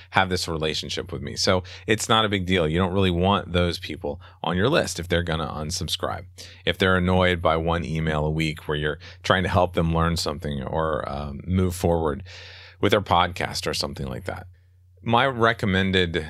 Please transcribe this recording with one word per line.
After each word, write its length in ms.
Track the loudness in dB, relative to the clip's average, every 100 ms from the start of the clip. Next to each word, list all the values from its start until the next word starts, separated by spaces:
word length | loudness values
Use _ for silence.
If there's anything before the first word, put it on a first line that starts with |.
| -2
have 180 | 2 2
this 220 | 0 -2
relationship 640 | -2 0 -2 -6 -8 -8
with 80 | -8
me. 160 | -8 -2
So 260 | 0 0 -2 -12 -2
it's 220 | -2 2
not 160 | 2 4
a 40 |
big 160 | 0 2
deal. 220 | 2 2
You 100 | 2
don't 160 | 2
really 180 | 2 2
want 420 | 4 4 2 2
those 260 | 0 0 -2
people 400 | -8 -8 -6 -8 -12 -8
on 140 | -4 0
your 120 | 2
list 300 | 2 0 -4
if 80 | -2
they're 160 | 0
gonna 240 | 0 -4 -4
unsubscribe. 800 | -6 -6 -6 -4 -4 -4 -6 -12 -20 -20 -6 -4
If 120 | 2
they're 200 | 4 4
annoyed 440 | 4 4 4 2
by 140 | 2 2
one 300 | 0 -2 -2
email 400 | -2 -2 0 0
a 60 |
week 360 | 0 -2 -4 -6
where 100 | -4
you're 220 | -2 -6 -12 -14
trying 200 | 2 2
to 60 | 4
help 260 | 2 2 2
them 200 | 2 2
learn 220 | 2 0
something 440 | -4 -6 -6 -6
or, 460 | -4 -2 -2 -2 -4
um, 300 | -6 -8 -10 -2
move 280 | 2 2
forward 500 | 0 2 2 0 -4 -8 -16 -18 -20 -20 -2
with 100 | 2
their 100 | 2
podcast 640 | 4 4 2 0 -6 -4 -4
or 60 |
something 340 | -4 -6 -6 -8
like 160 | -6
that. 240 | -8 -10 -14 -20 _ _ _ _
My 240 | 0 2 2
recommended 960 | 4 2 2 0 2 2 2 2 -2 -6